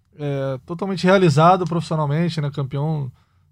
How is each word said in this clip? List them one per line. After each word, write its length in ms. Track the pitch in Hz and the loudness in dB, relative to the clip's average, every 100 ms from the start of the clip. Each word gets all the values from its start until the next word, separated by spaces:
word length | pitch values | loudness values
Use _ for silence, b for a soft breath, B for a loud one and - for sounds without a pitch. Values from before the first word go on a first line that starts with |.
| _ - | _ -10
é, 440 | 147 139 135 131 | -6 -4 -4 -8
totalmente 420 | - 175 196 185 180 | -10 -8 -6 0 4
realizado 600 | 196 180 139 165 185 180 | 4 4 6 4 4 0
profissionalmente, 720 | 165 165 160 147 151 175 165 | -4 -4 -4 -2 -2 -2 -4
né, 120 | 147 | -6
campeão 600 | 147 131 143 156 156 127 - _ _ _ | -6 -6 -4 -4 -4 -6 -12 _ _ _